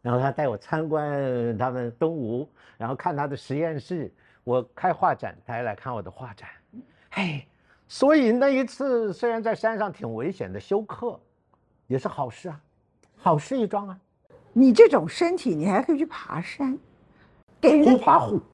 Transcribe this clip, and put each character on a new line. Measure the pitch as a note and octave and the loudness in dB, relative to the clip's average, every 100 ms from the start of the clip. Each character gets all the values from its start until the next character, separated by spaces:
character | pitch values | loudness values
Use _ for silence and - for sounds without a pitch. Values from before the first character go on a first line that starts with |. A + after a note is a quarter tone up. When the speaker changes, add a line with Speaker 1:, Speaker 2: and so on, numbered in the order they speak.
Speaker 1:
然 | A#2+ | -2
后 | B2 | 0
他 | C3+ | 0
带 | C3+ D3 | -2 -2
我 | G#2+ | -4
参 | - D#3+ D#3 | -6 -6 -2
观 | D3+ D3 C#3+ C3+ B2 A#2 A2 | -4 -2 -4 -4 -2 -4 -2
他 | B2 | -4
们 | B2+ A#2+ A#2 | -4 -8 -2
东 | D#3+ | -2
吴， | E3 A2+ A#2+ D3+ _ - _ | -2 -4 -6 -8 _ -20 _
然 | A2+ | -8
后 | C3 | -4
看 | - D3 | -4 -4
他 | C#3+ | -6
的 | C#3 | -8
实 | - | -8
验 | C#3 D#3+ D3+ | -4 -4 -6
室， | - F3+ A#2 _ _ _ | -8 -8 -8 _ _ _
我 | - B2+ A#2+ | -4 -2 -4
开 | - - | -4 -2
画 | E3 F3+ | 0 0
展， | C3 G#2+ F2+ - | -2 -6 -14 -12
他 | |
还 | A#2 | -8
来 | A#2+ | -6
看 | G#2 C3+ | -8 -8
我 | A#2 | -10
的 | F2+ | -10
画 | - B2+ | -14 -18
展。 | G2+ - - _ A#3 - _ _ | -18 -20 -20 _ -20 -20 _ _
嘿， | - F#3+ C#3+ - _ _ _ _ | -6 -6 -6 -12 _ _ _ _
所 | - C4+ D#4 | 0 4 6
以 | B3 | 4
那 | A#3+ C#4 | 4 2
一 | C4 | 2
次 | B3+ - C#4 B3 G#3+ | -2 -4 -2 -2 -2
虽 | F3+ A#3+ | -4 -4
然 | A3+ | -2
在 | A3 | -4
山 | G#3 A3 A3+ | -2 -2 -2
上 | G#3 | -6
挺 | - A#2+ A2+ | -6 -8 -6
危 | C#3 | -6
险 | F#3+ G2 | -6 -8
的， | F#2+ | -10
休 | - G3+ | -2 -4
克 | G#3+ - A#3+ F3+ _ _ _ _ _ _ _ | -4 -10 -10 -10 _ _ _ _ _ _ _
也 | B2+ | -4
是 | G3+ | -4
好 | - C3 | -6 -8
事 | - F3+ | -8 -14
啊， | D3 _ _ _ _ _ _ | -16 _ _ _ _ _ _
好 | - D#3 | 0 0
事 | - C4+ | 0 -4
一 | G#3 | -2
桩 | G3+ G3+ | -4 -8
啊。 | F#3 _ _ _ - _ | -16 _ _ _ -20 _
Speaker 2:
你 | A3+ C4 | 6 6
这 | A#3 A4+ | 10 8
种 | B3+ E3 | 8 0
身 | - E4+ F4 | -2 -2 0
体， | B3+ | -2
你 | D#3 E3+ | -2 0
还 | - | 0
可 | C4+ | 0
以 | D4 | -2
去 | D#4 | -2
爬 | - - D3+ | -6 -10 -8
山， | F3 - C4+ C4+ _ _ _ _ _ _ _ _ | -8 -6 -6 -6 _ _ _ _ _ _ _ _
给 | D#4+ D4+ | 4 6
人 | |
家 | D4 | 8
Speaker 1:
忽 | B3+ | 6
爬 | - E4 | 6 4
忽。 | - G3+ - | 4 -4 -6